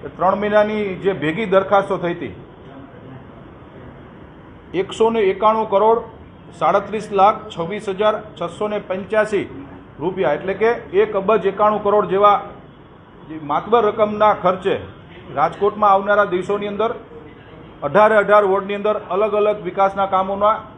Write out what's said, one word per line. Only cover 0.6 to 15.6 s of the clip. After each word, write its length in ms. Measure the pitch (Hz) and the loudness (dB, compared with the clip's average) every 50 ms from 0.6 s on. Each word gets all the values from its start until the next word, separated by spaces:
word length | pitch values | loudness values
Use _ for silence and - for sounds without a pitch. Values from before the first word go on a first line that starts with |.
| 208 208 214 214 208 196 185 | 2 2 0 -4 -4 -4 -6
જે 180 | 165 - 190 190 | -4 -2 -2 -2
ભેગી 320 | 147 135 156 160 190 226 | 0 -2 -4 -2 -2 -2
દરખાસ્તો 520 | 196 185 190 196 190 208 196 190 196 202 170 | 2 2 2 2 4 2 2 2 0 -4 -4
થઈ 160 | 156 170 175 | -2 -4 -6
હતી, 220 | 170 147 113 87 - - - - - - - - - - - - - - - - - - - - - - - - - - - - 131 131 127 - - - - - - - - - - - - - - - - - | -6 -8 -12 -12 -14 -18 -20 -20 -20 -20 -20 -20 -20 -20 -20 -20 -20 -20 -20 -20 -20 -20 -20 -20 -20 -20 -20 -20 -20 -20 -20 -20 -20 -20 -20 -20 -20 -20 -20 -20 -20 -20 -20 -20 -20 -20 -20 -20 -20 -20 -8 -4
એકસો 360 | 165 190 190 - - 226 226 | -4 -4 -4 0 2 2 2
ને 100 | 226 226 | 4 2
એકાણું 500 | 214 190 190 190 220 214 220 220 220 214 | 2 0 0 2 2 2 2 2 0 0
કરોડ 320 | 202 196 214 220 226 233 226 - - - - - - - - - - - | 2 2 4 4 4 2 0 -8 -18 -20 -20 -20 -20 -20 -20 -20 -10 -2
સાડત્રીસ 520 | 160 156 180 202 196 202 196 220 190 - | 0 2 2 2 0 -2 -8 -8 -8 -4
લાખ 240 | 202 196 190 208 220 - - - | 2 4 4 4 4 2 -8 -14
છવ્વીસ 400 | - - 170 165 208 208 - 196 | -8 -8 -8 -6 -6 -8 -6 -6
હજાર 320 | 190 180 214 214 214 214 - - - - | -4 0 0 0 0 -2 -6 -12 -12 -10
છસો 260 | 175 170 165 - 214 208 | -8 -8 -6 -6 -6 -4
ને 120 | 214 208 | -4 -6
પંચ્યાસી 640 | 202 - 185 190 202 - 220 214 214 208 208 190 135 | -6 -6 -8 -8 -6 -2 0 0 0 2 0 -4 -4
રૂપિયા 560 | 107 - - - - - - - - - - | -4 -10 -16 -16 -16 -18 -20 -20 -20 -14 -8
રૂપિયા, 320 | 139 175 185 185 190 156 | -6 -6 -4 -2 0 0
એટલે 220 | 147 147 175 190 196 | 0 -2 -2 -6 -4
કે 160 | 180 214 226 240 - - - - 185 | 0 0 0 0 -2 -6 -2 0 0
એક 180 | 214 208 208 | 0 2 0
અબજ 300 | 196 185 190 220 214 180 | -4 0 2 0 2 0
એકાણું 380 | 196 190 - 208 214 214 202 - | -2 -2 2 0 2 2 0 0
કરોડ 220 | 202 202 208 202 | 2 2 2 2
જેવા 360 | 170 180 190 208 208 202 190 - - - - - - - - - - - - - - - - - - | 0 0 4 4 4 4 4 -2 -8 -16 -18 -20 -20 -20 -20 -20 -20 -20 -20 -20 -20 -20 -20 -18 -16
જે 100 | 156 156 156 | -14 -14 -6
માતબર 420 | 143 147 165 - 208 220 240 214 | -4 -4 -4 -2 2 2 2 2
રકમના 480 | 208 208 214 214 214 214 208 214 214 - | 2 0 0 -2 -2 0 2 2 2 2
ખર્ચે 460 | - - 180 185 185 - 196 160 110 - - - - - - - - - - 139 | 2 0 -2 -2 0 -2 -2 -2 -2 -6 -10 -18 -20 -20 -20 -20 -20 -18 -10 -2
રાજકોટમાં 560 | 131 147 165 165 - | -2 -2 -2 0 -2